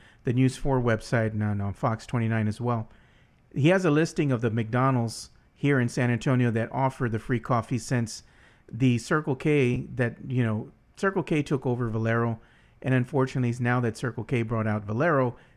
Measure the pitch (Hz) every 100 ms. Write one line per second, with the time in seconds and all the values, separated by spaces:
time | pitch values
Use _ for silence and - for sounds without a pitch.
0 | - _ - 123 131 - 143 127 117 110
1 | - 120 110 107 107 101 101 95 127 110
2 | - 120 113 113 107 104 120 117 113 -
3 | _ _ _ _ _ 156 147 190 180 147
4 | 160 - 147 120 113 113 110 123 135 127
5 | 117 - - - _ - 139 135 120 -
6 | 123 117 147 123 120 113 113 127 135 -
7 | 123 110 - 120 - 120 - 120 - 127
8 | 113 - - _ - _ - 117 131 120
9 | - 156 156 135 156 147 123 123 135 123
10 | 117 - - 127 113 107 127 - _ -
11 | 196 196 - 156 143 139 131 123 117 110
12 | 113 117 117 113 - _ _ _ 127 131
13 | 123 139 131 135 120 120 123 123 117 110
14 | 120 120 107 123 110 113 110 107 104 113
15 | 170 139 123 - -